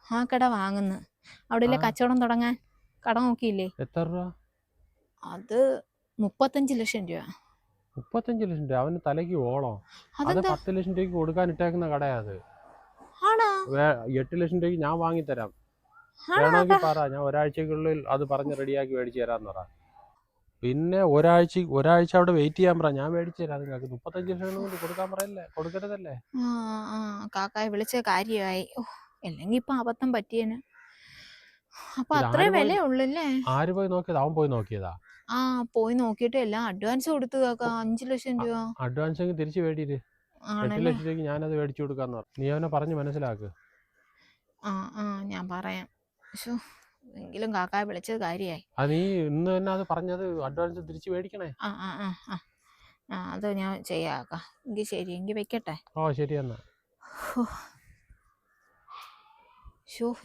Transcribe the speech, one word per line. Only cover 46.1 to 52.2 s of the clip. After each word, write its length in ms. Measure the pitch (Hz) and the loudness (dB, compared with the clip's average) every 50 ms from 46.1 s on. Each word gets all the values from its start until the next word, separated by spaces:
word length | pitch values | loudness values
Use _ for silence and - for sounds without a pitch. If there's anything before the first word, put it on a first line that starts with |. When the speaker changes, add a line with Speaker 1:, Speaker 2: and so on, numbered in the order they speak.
| _ _ _ - - | _ _ _ -18 -16
Speaker 1:
ശോ, 220 | - - 240 240 233 - - - - _ _ _ _ _ 247 214 | -14 -8 -6 -6 -6 -8 -10 -20 -20 _ _ _ _ _ -20 -18
എങ്കിലും 400 | - - 180 170 196 220 220 214 | -18 -16 -12 -8 -6 -4 -2 -2
കാക്കായെ 300 | 190 180 180 - 202 208 | -2 -2 0 0 -2 -2
വിളിച്ചത് 360 | 208 202 175 - - 226 226 | -2 -4 -8 -6 -6 -6 -4
കാര്യമായി. 460 | 202 165 170 185 196 175 160 170 - _ _ - | -2 -4 -4 -4 -4 -6 -8 -8 -12 _ _ -2
Speaker 2:
ആ, 60 | 139 | 0
നീ 140 | 143 151 165 185 196 196 180 | 2 2 2 2 2 2 0
ഇന്ന് 380 | 160 151 147 156 170 185 185 185 | 0 0 0 0 2 2 2 0
തന്നെ 140 | 190 196 | 0 0
അത് 140 | 190 190 190 - | -2 -2 -2 -2
പറഞ്ഞത് 520 | 170 170 175 180 180 180 196 185 170 160 139 | -4 -4 -2 -4 -4 -4 -4 -4 -4 -4 -4
അഡ്വാൻസ് 360 | 135 143 165 175 175 170 180 | -4 -2 -2 -2 -2 -4 -6
തിരിച്ച് 300 | 165 156 160 160 - 190 | -10 -12 -12 -10 -6 -6
മേടിക്കണേ. 440 | 180 180 185 196 - 202 185 156 131 - | -4 -4 -6 -6 -10 -10 -10 -10 -10 -8
Speaker 1:
ആ, 80 | - 208 | -8 -8
ആ, 200 | 202 - 185 190 180 - | -8 -6 -8 -8 -8 -6
ആ, 140 | 202 190 175 - | -6 -6 -8 -8